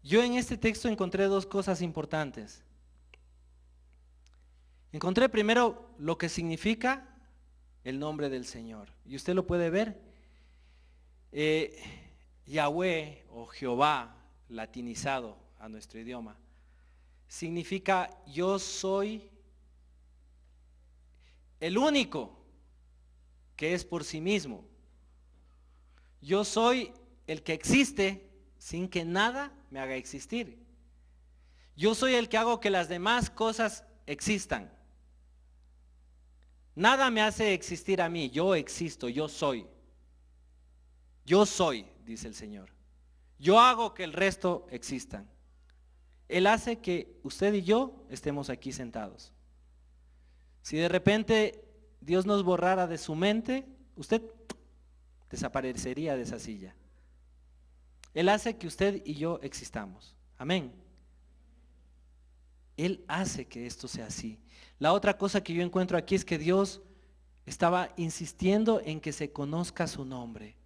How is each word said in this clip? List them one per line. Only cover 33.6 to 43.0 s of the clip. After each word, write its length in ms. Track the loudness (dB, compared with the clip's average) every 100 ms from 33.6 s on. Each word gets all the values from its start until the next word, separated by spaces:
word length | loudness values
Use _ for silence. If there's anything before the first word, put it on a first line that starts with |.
| -2 -2 -18 -20
existan. 640 | -10 -6 -2 -2 -2 -6 -6 -20 -20 _ _ _ _ _ _ -20 _ -20 -20 -20 -20 -20 -20 -20 -20 -20 -18
Nada 360 | 2 4 6 4
me 100 | 4
hace 320 | 2 2 0
existir 480 | 0 -2 -8 -2 0
a 80 | 0
mí, 220 | -2 -4
yo 240 | 0 2
existo, 540 | 2 0 -6 -8 -6 -6
yo 180 | -4 -4
soy. 380 | -2 -2 -2 -8 -20 -20 _ -20 -20 _ _ -20 _ _ -20 _ _ -20 -20 4
"Yo 180 | 6
soy", 420 | 6 4 2 0 -8 -20
dice 240 | -14 -12 -10
el 60 |
Señor. 360 | -12 -14 -14 -18 -20 -20 -20